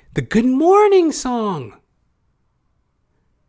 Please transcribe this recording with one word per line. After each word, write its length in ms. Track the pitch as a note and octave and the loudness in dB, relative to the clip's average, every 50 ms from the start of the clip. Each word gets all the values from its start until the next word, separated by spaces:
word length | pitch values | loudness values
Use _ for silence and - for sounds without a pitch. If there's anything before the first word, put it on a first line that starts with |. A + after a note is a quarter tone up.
| _ _ - | _ _ -10
The 100 | - C3 | -10 -8
good 220 | - - G#3+ A#3 | -2 -2 0 0
morning 680 | B3+ B3+ C4 D#4 F4 F#4+ G#4 G#4+ G#4 G4 F#4 E4+ D#4 - | 0 0 2 2 4 4 4 4 4 4 2 2 0 -2
song. 680 | - - C4 B3 A#3 A3 G#3 F#3+ D3+ B2 G#2 - _ _ _ _ _ _ _ _ _ _ _ _ _ _ _ _ _ _ _ _ _ _ _ _ _ _ _ _ _ _ _ _ _ _ | -6 -8 -6 -6 -6 -6 -6 -6 -8 -10 -14 -18 _ _ _ _ _ _ _ _ _ _ _ _ _ _ _ _ _ _ _ _ _ _ _ _ _ _ _ _ _ _ _ _ _ _